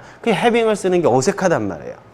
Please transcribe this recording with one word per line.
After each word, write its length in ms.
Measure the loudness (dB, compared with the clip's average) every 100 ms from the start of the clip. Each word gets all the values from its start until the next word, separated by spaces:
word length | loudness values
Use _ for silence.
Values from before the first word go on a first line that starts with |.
| -10 -8
그 80 | -2
having을 460 | 0 2 2 0 0
쓰는 240 | 0 0
게 60 | 2
어색하단 600 | 2 0 0 0 0 -4
말이에요. 280 | -8 -12 -16 -20